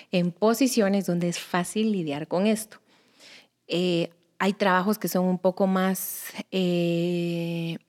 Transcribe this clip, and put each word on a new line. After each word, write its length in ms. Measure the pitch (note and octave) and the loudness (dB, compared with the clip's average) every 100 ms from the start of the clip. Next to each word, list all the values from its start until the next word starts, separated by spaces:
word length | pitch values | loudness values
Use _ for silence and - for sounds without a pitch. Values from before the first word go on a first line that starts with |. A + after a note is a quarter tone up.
| - | -4
en 200 | F3+ F3 | 0 0
posiciones 760 | - G#3+ A#3 C4+ A#3+ G3 G3+ F3+ | 2 2 4 2 2 2 2 0
donde 240 | F3 F3 | 0 0
es 100 | - | -4
fácil 520 | - F3 F3+ G#3+ A3 | -4 -4 -2 -2 0
lidiar 360 | G3+ D#3 C#3+ D#3 | 0 -2 -6 -4
con 200 | E3+ G#3 | 0 2
esto. 300 | G#3+ - - _ _ _ _ - - - _ - | 0 -4 -16 _ _ _ _ -20 -20 -20 _ -6
Eh, 420 | E3+ F3+ E3+ E3+ _ _ - | -2 0 0 -2 _ _ -4
hay 140 | F#3+ | -2
trabajos 440 | G3 G3+ F3+ F#3 G#3 | 2 4 4 2 0
que 100 | F3+ | 0
son 180 | F#3 F#3 | 0 0
un 120 | F3+ | 2
poco 300 | F#3 F3+ F#3+ | 0 2 2
más, 580 | F#3+ F#3+ F#3+ - - - - - | 2 0 -2 -6 -10 -12 -12 -6
eh, 1300 | F#3+ F3+ F3 E3+ E3+ F3 F3 E3+ E3+ E3+ E3+ E3 - | -2 0 2 2 0 0 0 -2 -4 -4 -4 -6 -8